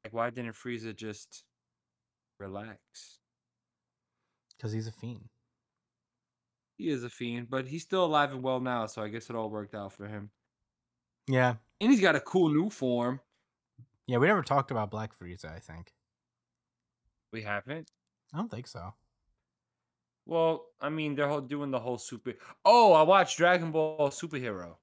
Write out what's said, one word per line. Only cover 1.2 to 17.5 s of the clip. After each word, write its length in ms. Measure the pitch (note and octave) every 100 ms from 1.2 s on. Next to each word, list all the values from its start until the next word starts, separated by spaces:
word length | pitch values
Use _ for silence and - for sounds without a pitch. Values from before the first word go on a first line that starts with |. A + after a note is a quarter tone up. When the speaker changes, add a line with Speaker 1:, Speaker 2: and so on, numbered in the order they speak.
| - - _ _ _ _ _ _ _ _ _ _
Speaker 1:
relax? 800 | G2 G2 A2 G2+ _ - - - _ _ _ _ _ _ _ _ _ _ _ _ _ -
Speaker 2:
'Cause 140 | A2
he's 140 | A2 A2
a 40 |
fiend. 380 | A2 A#2 A2+ A#2 _ _ _ _ _ _ _ _ _ _ _ _ _ _ -
Speaker 1:
He 80 | E3
is 140 | C3+
a 60 | A#2+
fiend, 380 | - A#2+ A#2+ A#2+
but 180 | C3 C3
he's 160 | D#3+
still 220 | - F#3+ F3
alive 260 | D3+ C#3+
and 100 | C3+
well 180 | C3 B2+
now, 260 | B2+ B2 A2
so 160 | -
I 60 | G#2+
guess 200 | A2+ -
it 60 | A#2
all 140 | A2
worked 260 | G#2+ G#2 G#2+
out 180 | G2
for 140 | - G2+
him. 240 | G#2+ G#2 _ _ _ _ _ _ _ _ _ -
Speaker 2:
Yeah. 300 | C3 B2+ A2+ _ _
Speaker 1:
And 100 | G#3+
he's 100 | C4
got 140 | F#3+ D3+
a 40 |
cool 300 | - F#3 E3
new 200 | D3+ G3+
form. 520 | - B2+ A#2+ A#2+ C3+ _ _ _ _ _ - - _ -
Speaker 2:
Yeah, 100 | B2
we 100 | D#3
never 140 | G#3
talked 300 | C3+ C#3 C3
about 200 | A#2 G#2
Black 260 | G#2+ G#2+ -
Frieza, 280 | F2 F2+ D#2+
I 60 | D#2+
think. 340 | - E2 F2 _ _ _ _ _ _ _ _ _ _ _ _ _ _
Speaker 1:
We 100 | A2+
haven't? 460 | G#2